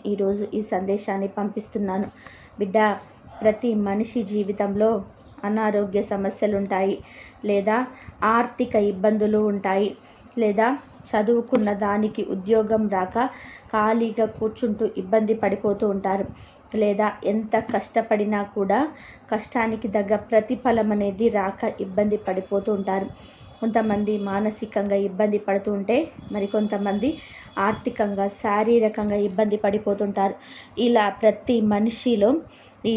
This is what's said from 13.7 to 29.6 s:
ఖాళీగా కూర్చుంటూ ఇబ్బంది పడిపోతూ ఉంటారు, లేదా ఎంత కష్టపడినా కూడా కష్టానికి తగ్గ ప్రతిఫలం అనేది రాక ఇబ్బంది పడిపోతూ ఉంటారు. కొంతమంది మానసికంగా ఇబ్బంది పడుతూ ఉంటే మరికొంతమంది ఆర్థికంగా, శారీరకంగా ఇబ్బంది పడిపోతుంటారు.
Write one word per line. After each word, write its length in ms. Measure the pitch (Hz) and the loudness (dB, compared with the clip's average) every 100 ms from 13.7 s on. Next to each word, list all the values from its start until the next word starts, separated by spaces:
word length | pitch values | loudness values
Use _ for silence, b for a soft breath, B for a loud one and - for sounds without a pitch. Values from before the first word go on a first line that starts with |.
ఖాళీగా 540 | 220 214 233 226 208 214 | 0 2 2 0 0 -2
కూర్చుంటూ 600 | - 220 214 233 208 214 - | 0 -6 -2 -4 -2 -2 -4
ఇబ్బంది 360 | 185 220 214 | 0 2 2
పడిపోతూ 520 | 220 202 208 208 202 214 | 0 0 0 -2 0 0
ఉంటారు, 360 | 196 196 196 196 B B B - 214 | -2 -2 -2 -4 B B B -8 0
లేదా 320 | 208 202 208 - - | 0 2 0 0 -2
ఎంత 300 | 214 220 214 | -2 0 -2
కష్టపడినా 880 | 220 226 - 233 220 214 208 208 | 0 -4 -2 -2 0 0 0 -2
కూడా 360 | 202 - 196 208 302 B B B - | -2 -4 0 0 0 B B B -6
కష్టానికి 560 | 214 - 247 220 220 220 | -6 -2 -2 -2 -2 -2
తగ్గ 280 | 208 196 208 | -2 0 0
ప్రతిఫలం 760 | 208 220 214 247 262 226 214 | 4 2 2 -2 0 2 2
అనేది 360 | 208 202 190 226 | 0 0 0 2
రాక 420 | 202 190 196 220 - | 2 -2 -2 -4 -4
ఇబ్బంది 360 | 196 185 208 208 | -4 0 0 0
పడిపోతూ 560 | - 190 190 202 196 | -2 -4 -2 -2 0
ఉంటారు. 340 | 208 196 190 196 B B B B B | -2 0 -2 -4 B B B B B
కొంతమంది 540 | 226 226 220 202 208 214 | 0 0 2 0 0 -2
మానసికంగా 800 | 196 196 214 208 214 214 202 202 | -2 -2 -2 -4 -6 -2 0 0
ఇబ్బంది 420 | 196 185 214 208 | 0 0 0 0
పడుతూ 320 | 202 196 202 | 0 -2 0
ఉంటే 220 | 202 196 240 330 - - | -4 0 0 0 -8 -10
మరికొంతమంది 800 | 202 202 214 214 202 202 202 254 320 B B B - | -6 -2 0 0 -2 -2 0 -2 -4 B B B -2
ఆర్థికంగా, 720 | 196 214 - 247 208 196 196 | -2 0 -4 -2 -2 0 -2
శారీరకంగా 880 | 202 220 208 220 233 214 214 208 202 | -2 -2 0 4 4 4 0 -2 0
ఇబ్బంది 420 | 202 185 214 | 0 0 0
పడిపోతుంటారు. 800 | 208 | 2